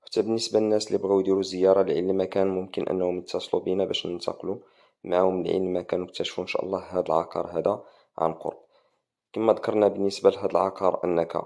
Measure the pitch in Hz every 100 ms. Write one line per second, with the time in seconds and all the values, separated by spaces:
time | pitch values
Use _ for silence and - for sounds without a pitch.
0 | - - 104 113 110 107 110 107 107 101
1 | 98 98 95 95 95 92 95 95 95 80
2 | 92 95 92 98 95 92 95 - - 92
3 | 90 90 90 92 - 90 95 92 92 90
4 | 92 87 - - - 113 - _ _ _
5 | - 90 92 92 85 90 95 90 90 90
6 | 90 - - - 90 - 87 95 - 90
7 | 87 80 82 87 87 85 82 104 - _
8 | _ - 82 78 76 - _ _ _ _
9 | _ _ _ 110 113 107 - 107 101 98
10 | 98 - 98 95 98 87 95 - 95 85
11 | 90 85 82 -